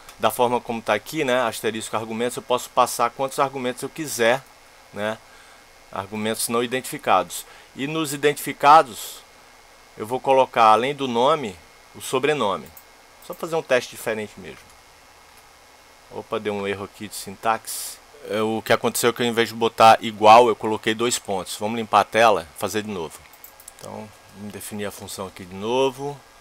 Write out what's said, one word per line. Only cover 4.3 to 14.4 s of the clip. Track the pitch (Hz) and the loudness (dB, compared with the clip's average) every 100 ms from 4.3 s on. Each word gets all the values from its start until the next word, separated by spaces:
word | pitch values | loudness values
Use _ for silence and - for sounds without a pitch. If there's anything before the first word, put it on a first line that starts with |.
| 127 - - - - - | 0 -4 -20 -20 -20 -18
né, | 101 104 110 - - - - - - - | -8 -8 -8 -14 -20 -20 -20 -20 -20 -16
argumentos | - 98 107 107 110 - | -12 -10 -8 -6 -4 -4
não | 117 | -4
identificados. | 123 127 - 151 - 95 87 - - - - | -2 -6 -8 -6 2 2 2 -8 -16 -20 -20
E | - 139 | -10 -6
nos | 160 151 | -4 -6
identificados, | 143 147 147 - 131 143 156 139 98 - - - - - - - - - - | -2 -2 -2 -6 2 8 8 6 -4 -16 -18 -20 -20 -20 -20 -20 -20 -20 -14
eu | 107 | -8
vou | 127 | -4
colocar, | 139 135 123 127 110 | 2 2 4 4 6
além | 107 127 | 6 4
do | 143 135 | -4 -4
nome, | 117 131 160 117 87 - - - | 0 2 0 -4 -12 -20 -20 -20
o | - | -16
sobrenome. | - 131 143 151 107 87 64 - - _ _ - - | -4 -2 0 0 0 -2 -8 -20 -20 _ _ -20 -18
Só | |
fazer | 175 170 160 | -14 -8 -6
um | |
teste | 143 127 - | 0 -2 -2
diferente | 120 - 110 107 | -10 -8 -6 -8
mesmo. | - | -14